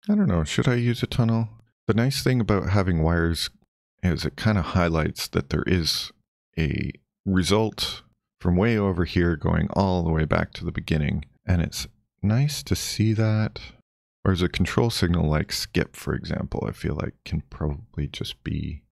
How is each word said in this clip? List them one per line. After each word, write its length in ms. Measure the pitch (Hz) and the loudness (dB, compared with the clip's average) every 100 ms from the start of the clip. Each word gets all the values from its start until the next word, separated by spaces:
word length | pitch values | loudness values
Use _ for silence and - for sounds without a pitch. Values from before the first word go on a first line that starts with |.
| - | 0
I 60 | |
don't 140 | 208 180 | 2 4
know, 160 | 85 | 2
should 240 | 78 - 120 | 0 0 2
I 80 | 120 | 2
use 260 | 120 117 | 0 -2
a 40 | 123 | -2
tunnel? 420 | - 113 113 110 - _ _ - | 0 2 2 -2 -8 _ _ 0
The 60 | |
nice 300 | 107 123 135 | 2 2 0
thing 180 | - 127 | 0 2
about 300 | 101 101 - | 2 2 2
having 320 | 98 92 85 | 2 2 2
wires 480 | 78 85 82 82 - _ _ _ _ _ | 2 4 2 0 -4 _ _ _ _ _
is 220 | 90 78 | -2 0
it 120 | 82 - | -2 -2
kinda 260 | 110 107 | 0 2
highlights 680 | 80 92 85 80 78 - - | 2 2 2 2 0 -4 -4
that 220 | 87 - | -2 0
there 140 | 76 - | -2 2
is 460 | 92 78 - - _ _ _ _ - | 0 0 -4 -6 _ _ _ _ -4
a 360 | 78 69 67 - _ _ - | -2 -2 -6 -10 _ _ 0
result 760 | 92 85 101 110 - - - _ _ _ _ | 2 4 2 2 -2 -8 -8 _ _ _ _
from 160 | 92 87 | 0 2
way 220 | 110 113 | 4 2
over 260 | 101 87 | 2 0
here 320 | 85 - 87 80 | 0 2 2 2
going 320 | 85 82 80 | 0 0 0
all 300 | - 98 90 | 0 2 2
the 100 | 85 | 2
way 120 | 80 | 0
back 300 | 78 82 82 | 2 2 0
to 100 | - | -4
the 80 | 87 | -6
beginning. 540 | - 76 80 71 80 - _ | -6 -2 0 0 -2 -6 _
And 160 | - 90 | 0 0
it's 280 | 78 - - _ _ _ | 0 -4 -12 _ _ _
nice 400 | 98 113 147 143 | 0 2 0 -2
to 140 | - - | -4 -4
see 360 | - - 107 | -4 0 0
that. 460 | 107 110 107 107 - - - _ _ _ _ | 2 2 2 -2 -6 -20 -20 _ _ _ _
Whereas 180 | - 90 | -2 2
a 80 | 87 | 0
control 400 | - 92 - 120 | 0 0 2 0
signal 400 | - 90 85 80 | 0 0 2 2
like 240 | 76 - | 0 -2
skip, 420 | - - - - | -6 -4 -2 -4
for 200 | - - | -6 -6
example, 500 | - 80 - - - - | -6 -4 -8 -6 -6 -6
I 60 | |
feel 220 | - - | -6 -6
like 200 | 73 - - | -6 -6 -10
can 180 | - 80 - | -8 -8 -8
probably 560 | - 78 71 - - 71 | -8 -6 -6 -10 -8 -8
just 360 | - - - | -8 -12 -10
be 400 | - 78 71 73 _ | -8 -6 -6 -10 _